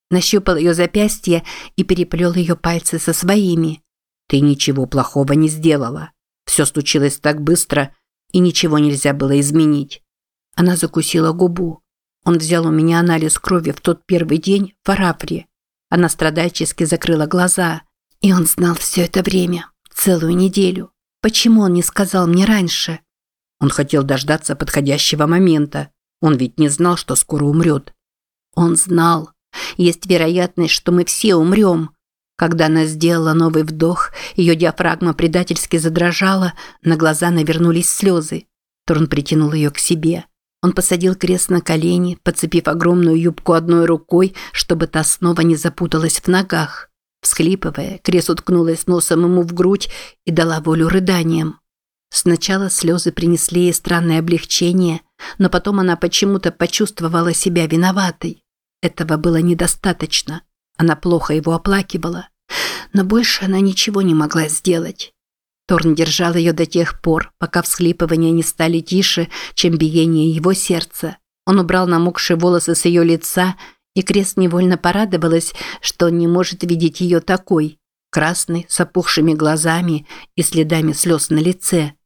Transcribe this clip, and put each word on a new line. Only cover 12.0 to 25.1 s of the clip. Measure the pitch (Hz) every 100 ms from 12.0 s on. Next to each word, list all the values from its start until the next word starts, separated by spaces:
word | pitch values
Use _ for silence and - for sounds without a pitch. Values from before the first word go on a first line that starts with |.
| _ _
Он | 175 170
взял | 160 170
у | 165
меня | 156 165 170
анализ | 175 160 156 -
крови | - 180 165
в | -
тот | - 170 -
первый | 175 160 160
день | 190 196 190 _
в | -
Арафре. | 196 185 160 - 175 - _ _ _ _
Она | 170 170
страдальчески | - 160 156 170 - 156 -
закрыла | 160 160 - 156 151
глаза. | 180 180 - 175 160 - _ _ _
И | 196
он | 180 160
знал | - 175 170
все | - 185
это | 170 190
время, | 185 185 175 175 - _ _
целую | - 202 175 160 180
неделю. | 190 196 185 185 180 _ _ _
Почему | 220 226 240 220
он | 196
не | 175
сказал | - - 190 190 170
мне | 175
раньше? | 208 214 175 - - 160 _ _ _ _ _ _
Он | 143
хотел | - 143 147
дождаться | 139 139 139 156 -
подходящего | 147 143 147 139 143 -